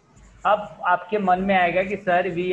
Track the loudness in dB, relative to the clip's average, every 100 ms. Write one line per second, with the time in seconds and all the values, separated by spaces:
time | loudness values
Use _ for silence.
0 | _ -20 -20 -4 0 0 -2 -6 -2 -2
1 | -2 -2 0 0 2 2 2 0 -2 -4
2 | 0 0 0 -4 -2